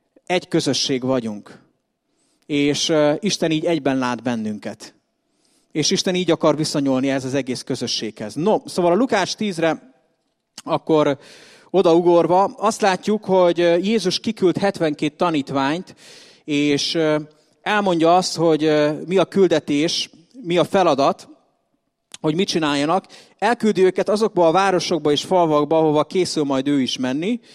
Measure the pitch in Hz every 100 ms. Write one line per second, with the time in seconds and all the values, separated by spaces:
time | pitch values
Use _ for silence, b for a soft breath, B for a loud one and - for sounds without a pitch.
0 | _ _ - 180 - 165 147 123 - 131
1 | 127 131 113 104 - - _ _ _ _
2 | _ _ _ _ - 143 143 143 - 156
3 | 147 151 202 - 165 156 165 165 135 131
4 | 123 120 120 117 107 104 107 104 - _
5 | _ _ _ _ _ _ _ 156 147 190
6 | 196 180 170 156 160 147 156 156 139 131
7 | 135 135 127 139 127 120 - 127 117 -
8 | 107 - 107 139 196 247 - - 175 180
9 | 262 208 175 - 214 160 160 151 - _
10 | _ _ _ _ _ - - 156 - 156
11 | 147 131 B B B B B 180 185 165
12 | 175 170 160 180 190 - 208 - 202 185
13 | - 214 - 185 175 170 175 175 196 226
14 | 180 - 220 - 185 - 202 - 160 147
15 | 151 - 180 156 135 135 135 170 - B
16 | B B B B - 143 147 143 - 165
17 | 156 151 147 _ _ _ - 208 196 170
18 | 160 180 180 170 165 151 156 151 147 151
19 | 160 185 - 196 180 156 - 143 165 -
20 | - - _ 254 180 175 151 196 175 135
21 | 143 - - - _ _ _ _ _ _
22 | _ - 156 165 196 175 151 143 147 185
23 | - B B B 208 240 214 190 185 190
24 | 185 214 220 180 165 175 196 180 - 170
25 | 151 143 - 185 165 147 147 160 160 147
26 | 147 185 170 160 143 135 135 143 123 131
27 | 127 139 185 240 B